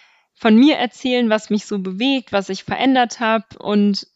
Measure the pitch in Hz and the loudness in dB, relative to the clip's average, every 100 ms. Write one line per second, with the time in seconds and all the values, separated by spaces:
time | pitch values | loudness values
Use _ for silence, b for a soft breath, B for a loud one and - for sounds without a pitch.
0 | b b b _ 226 220 285 285 233 - | b b b _ 4 6 6 4 -4 -6
1 | 262 247 233 214 - 208 - 208 185 190 | -4 -2 0 -2 -2 -6 -4 -8 -6 -4
2 | 262 269 - 202 190 190 - - 262 262 | -2 -2 -2 -6 -4 -10 -8 -2 0 2
3 | 240 - 220 220 - - - 208 208 196 | 0 -2 -2 -2 -4 -14 -4 0 0 -2
4 | - | -8